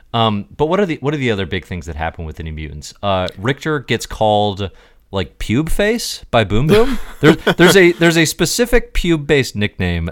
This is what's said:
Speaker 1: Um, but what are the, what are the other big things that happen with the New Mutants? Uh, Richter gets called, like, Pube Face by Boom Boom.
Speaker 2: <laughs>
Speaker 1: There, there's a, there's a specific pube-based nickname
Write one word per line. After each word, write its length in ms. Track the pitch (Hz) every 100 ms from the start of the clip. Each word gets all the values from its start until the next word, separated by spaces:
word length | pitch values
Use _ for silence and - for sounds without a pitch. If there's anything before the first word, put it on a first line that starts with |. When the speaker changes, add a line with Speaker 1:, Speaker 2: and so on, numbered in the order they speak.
| _
Speaker 1:
Um, 320 | 117 113 104 - -
but 120 | 151
what 120 | 180
are 60 | 196
the, 120 | 151
what 120 | 135
are 40 | 151
the 140 | 127
other 160 | 101 90
big 180 | 95 -
things 220 | 90 85
that 80 | 78
happen 280 | 82 -
with 120 | 80 76
the 60 |
New 100 | 80
Mutants? 400 | 78 76 73 - -
Uh, 240 | 101 95 92 -
Richter 420 | 107 - 160 147
gets 260 | - 113 -
called, 640 | - 107 104 104 95 98 - _ _ _
like, 280 | 98 90 -
Pube 300 | - 113 160
Face 540 | - 208 233 - - -
by 120 | 120
Boom 240 | 104 107 156
Boom. 320 | 208 247 240 -
Speaker 2:
<laughs> 100 | -
Speaker 1:
There, 120 | 147 165
there's 400 | - 170 175 190
a, 160 | 175
there's 240 | 170 170 165
a 80 | 156
specific 680 | - 170 - 240 240 -
pube-based 600 | - 180 160 143 147 120 104
nickname 540 | 104 - 90 87 82